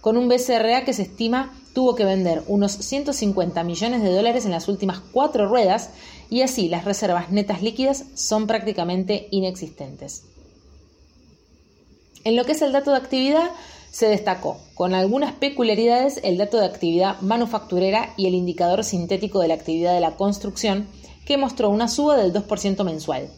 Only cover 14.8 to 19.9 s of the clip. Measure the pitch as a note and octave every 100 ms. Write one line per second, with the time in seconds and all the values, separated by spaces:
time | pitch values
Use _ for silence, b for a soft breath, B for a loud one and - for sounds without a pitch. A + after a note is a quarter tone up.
14.8 | F3+ F#3 F#3+ B3+ C#4+ - C#4 C#4 A#3 G#3+
15.8 | A#3 A#3+ C4+ C4+ G3+ F3 G3+ A#3 F#3 -
16.8 | E3+ E3 F#3+ F#3 F#3+ A#3 A#3 A3+ - F3+
17.8 | F#3+ G#3+ - - F#3+ F3+ F3+ E3 F3 G3
18.8 | G#3+ F#3 E3+ F#3+ G3+ G3 E3 D#3+ - E3
19.8 | F3